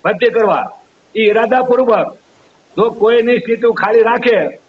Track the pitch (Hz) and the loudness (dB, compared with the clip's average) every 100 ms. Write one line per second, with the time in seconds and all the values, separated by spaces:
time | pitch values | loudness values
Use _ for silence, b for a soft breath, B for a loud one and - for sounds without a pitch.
0 | 180 185 240 226 214 147 - - _ _ | -4 -2 -2 0 0 0 -4 -14 _ _
1 | _ 220 214 220 226 254 254 240 240 208 | _ -2 0 2 0 0 0 0 2 0
2 | 151 - _ _ _ _ _ - 226 226 | -2 -10 _ _ _ _ _ -2 -2 0
3 | 214 240 233 240 226 226 233 - 202 226 | 2 2 2 -2 -2 -2 0 -2 0 2
4 | 220 240 240 208 147 - | 2 0 0 0 -2 -8